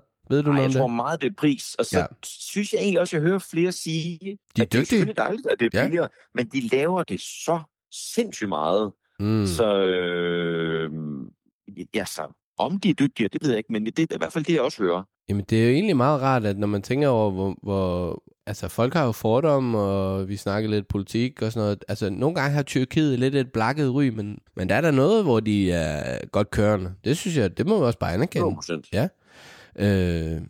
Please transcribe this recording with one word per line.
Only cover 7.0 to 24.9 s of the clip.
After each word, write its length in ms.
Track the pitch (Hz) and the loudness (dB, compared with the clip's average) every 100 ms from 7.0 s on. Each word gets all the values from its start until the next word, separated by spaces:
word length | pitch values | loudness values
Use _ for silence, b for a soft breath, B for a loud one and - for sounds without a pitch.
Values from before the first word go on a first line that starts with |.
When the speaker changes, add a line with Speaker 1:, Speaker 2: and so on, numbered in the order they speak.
Speaker 2:
det 180 | 160 95 | -2 -6
så 400 | - - - 165 156 _ _ - - | -8 -8 -2 -2 -4 _ _ -14 -6
sindssygt 340 | - 220 - 104 | -2 -2 -4 -4
meget. 440 | 78 78 98 104 - _ - | -2 0 0 0 -6 _ -4
Speaker 1:
Mm. 260 | 104 110 98 | 0 2 2
Speaker 2:
Så, 320 | 85 110 101 | 2 2 2
øh, 1040 | 95 90 87 87 87 87 85 85 82 80 80 78 76 69 - _ _ _ - 101 87 | 2 0 -2 -2 -2 -2 -2 -2 -2 -2 -4 -6 -8 -10 -12 _ _ _ -20 -16 -8
ja, 100 | 107 | -8
så 180 | 92 - 76 - _ - | -8 -10 -12 -14 _ -6
om 220 | 113 190 | -4 0
de 100 | 202 | 0
er 40 | |
dygtige, 340 | 147 143 - 101 | 2 0 0 -4
det 140 | - | -2
ved 60 | 147 | -2
jeg 80 | 110 | -2
ikke, 140 | - | -2
men 140 | 110 110 | -4 -4
det 120 | - | -2
er 160 | 160 | -2
i 40 | - | -2
hvert 140 | 160 | -4
fald 120 | 170 | -4
det, 80 | 151 | 0
jeg 80 | 160 | 0
også 200 | 127 - | 0 0
hører. 200 | 92 87 95 _ - | 0 0 -4 _ -4
Speaker 1:
Jamen, 160 | 101 95 | -4 0
det 100 | 110 | 2
er 40 | |
jo 60 | 117 | 4
egentlig 260 | 139 214 143 | 4 2 2
meget 260 | 131 147 | 2 2
rart, 220 | 135 127 | 2 2
at 140 | 104 98 | 0 0
når 80 | 104 | 0
man 160 | 104 | -2
tænker 260 | - 131 143 | -2 0 2
over, 220 | 117 104 | 4 2
hvor, 260 | 92 98 - | 0 -2 -4
hvor, 600 | 101 98 92 87 85 - - _ - | -2 0 0 0 -4 -6 -12 _ -10
altså, 220 | 101 95 | -8 -6
folk 260 | - 120 | 0 0
har 100 | 170 | 2
jo 80 | 127 | 0
fordomme, 640 | 107 110 117 156 143 127 110 | 0 2 2 4 2 2 0
og 500 | 98 98 95 95 95 | 2 0 0 -2 -4
vi 80 | 101 | -6
snakker 340 | - 101 110 | -2 -2 0
lidt 180 | 104 95 | -2 -2
politik 540 | 104 98 113 123 - | -4 -2 -2 -2 -2
og 100 | 110 | -4
sådan 120 | 113 | 0
noget. 200 | 104 101 - | 0 -2 -4
Altså, 220 | 107 98 | -4 -4
nogle 240 | 92 139 | 0 0
gange 200 | 175 139 | 0 0
har 80 | 147 | 0
Tyrkiet 560 | 139 139 131 160 151 123 | 0 0 0 2 2 2
lidt 160 | 131 | 0
et 180 | 139 127 | 0 -2
blakket 420 | 113 110 147 139 | 0 0 0 0
ry, 140 | 131 139 | 2 0
men, 300 | 110 104 104 _ - | -2 -8 -10 _ -6
men 120 | 95 | 0
der 60 | |
er 60 | 107 | 2
der 100 | 165 | 4